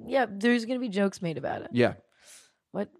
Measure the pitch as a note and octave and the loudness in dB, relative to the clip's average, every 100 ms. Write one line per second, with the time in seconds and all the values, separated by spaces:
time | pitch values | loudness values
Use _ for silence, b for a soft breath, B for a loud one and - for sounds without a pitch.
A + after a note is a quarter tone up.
0 | - C4 A#3 G3 A#3 A#3+ A3+ B3+ B3 F#3+ | -2 0 0 0 2 2 2 -4 -2 2
1 | G3 - E3+ D3 D#2 G2+ - A#2+ A2+ F#2 | 0 0 -6 -4 -4 -6 -2 4 4 2
2 | _ b b b b b b F3+ - _ | _ b b b b b b -8 -8 _